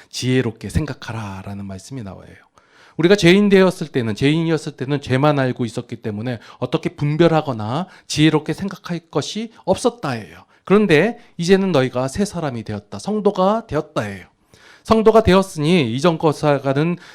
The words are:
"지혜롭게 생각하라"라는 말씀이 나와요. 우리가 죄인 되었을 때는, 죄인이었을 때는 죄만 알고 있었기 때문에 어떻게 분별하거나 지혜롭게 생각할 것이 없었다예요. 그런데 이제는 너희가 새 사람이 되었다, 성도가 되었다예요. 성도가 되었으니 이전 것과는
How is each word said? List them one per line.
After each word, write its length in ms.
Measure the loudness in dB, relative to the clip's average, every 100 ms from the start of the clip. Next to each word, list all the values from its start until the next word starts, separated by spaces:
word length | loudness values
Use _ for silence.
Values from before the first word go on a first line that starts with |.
| _
"지혜롭게 580 | -6 0 0 0 -4 -4
생각하라"라는 960 | -4 -4 -10 -10 -10 -10 -12 -12 -12
말씀이 380 | -12 -14 -14 -14
나와요. 300 | -14 -16 -20 -20 _ _ _ _ _ -2
우리가 200 | 2 4
죄인 320 | 6 6 6
되었을 400 | 4 4 0 -6
때는, 260 | -4 -4
죄인이었을 580 | 0 0 0 0 -2 -4 -10
때는 240 | -6 -4
죄만 380 | -2 0 2 2
알고 260 | 0 -2
있었기 380 | -6 -6 -10 -10
때문에 360 | -8 -8 -8 -8 -12 -10
어떻게 320 | -6 -4 -6
분별하거나 960 | -4 -4 2 4 4 -2 -6 -4 -6 -6 -12 -8
지혜롭게 460 | 2 2 2 -2
생각할 480 | -8 -8 -10 -10 -10 _
것이 420 | -6 -6 -8 -12 _
없었다예요. 800 | -4 0 -2 -4 -8 -8 -10 -20 _ _
그런데 540 | 2 2 6 4 4 -2 -14 -6
이제는 340 | 2 2 4
너희가 340 | 0 0 -2 -4
새 180 | -4
사람이 380 | -4 -4 -8 -8
되었다, 340 | -8 -10 -10 -12
성도가 680 | -6 -2 -2 0 0 0 -2
되었다예요. 600 | -6 -4 -6 -6 -10 -16 _ _ _ _ -12
성도가 380 | 0 4 6 6
되었으니 720 | 6 4 2 -2 2 2 2
이전 240 | 0 0 2
것과는 800 | 0 0 0 0 0 0 -2 -4 -10